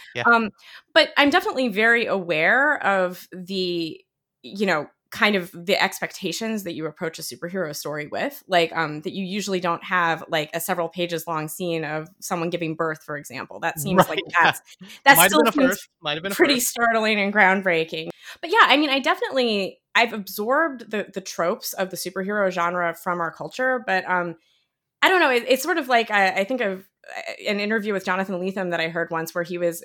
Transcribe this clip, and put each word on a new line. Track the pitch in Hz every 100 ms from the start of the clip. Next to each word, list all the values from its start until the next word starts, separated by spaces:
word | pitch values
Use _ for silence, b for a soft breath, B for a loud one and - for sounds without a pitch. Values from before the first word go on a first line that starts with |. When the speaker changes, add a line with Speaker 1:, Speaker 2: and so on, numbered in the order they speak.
| -
Speaker 1:
yeah. | 120
Speaker 2:
Um, | 233 233 220 B B B _
but | 330 294 -
I'm | 285
definitely | 349 427 262 247
very | 190 226 233 160
aware | 190 170 156 170 240 294 285
of | 190 196 180 180 -
the, | 185 180 196 180 175 160 - _ _ _ _
you | 123 196 196
know, | 156 139 _ _
kind | - 214
of | 202 170
the | 170 175 185
expectations | 190 - 170 - 180 - 226 220
that | 190
you | 151 156
approach | - 165 -
a |
superhero | 160 120 170 190 160
story | 160 151 156 156
with, | 101 247 285 -
like, | 180 165 -
um, | 156 151
that | 170
you | 151
usually | 185 202 190 185
don't | 170 170
have, | - 185 170 160 -
like, | 160 151
a | 165
several | - 175 165
pages | 185 175 165 165
long | 156 156
scene | - 180 160
of | 151 156 160 _
someone | - 180 165
giving | 170 160 160
birth, | 165 156
for | - 147
example. | 151 123 104 -
That | 165 156
seems | 147 185
Speaker 1:
Right, | 180
Speaker 2:
like | 160 -
Speaker 1:
yeah. | 170
Speaker 2:
that's, | 165 - B B 185 B
that | 277 -
Speaker 1:
Might |
have | 349
Speaker 2:
still | 302
Speaker 1:
been | 226
a |
Speaker 2:
seems | 285 262
Speaker 1:
first, | - - _
might | 151
have | 151
been | 190
a | 196
Speaker 2:
pretty | 311
Speaker 1:
first. | 262 -
Speaker 2:
startling | 240 233 226 214 214
and | 202
groundbreaking. | 208 190 190 190 165 165 160 165 B B B
But | 339
yeah, | 440
I | 254 269
mean, | 302
I | 269
definitely, | 269 370 466 262 240 202 185 - _ 208
I've | 233
absorbed | 226 185 - 214 277 330 254 -
the, | 208 -
the | 190
tropes | 185 - 170 220 -
of | - 190
the | 180
superhero | 175 190 190 208 190
genre | 175 175 180 170
from | 165 185 175
our | 165
culture, | - 156 - 262 254
but, | 226 185 180
um, | 180 175 165 _ _ _ _ _ _
I | 311
don't | 370
know, | 302
it, | 247 247
it's | 262
sort | 302 339
of | 254
like, | 240 226
I, | 208 190
I | 185
think | 196 262
of, | 208 190 - _ -
uh, | - - - -
an | 208
interview | 208 220 208
with | 196
Jonathan | 196 185 190 180
Lethem | 185 196 185
that | 170
I | 160
heard | 170 165
once | 165 160
where | 175
he | 170 175
was, | 175 165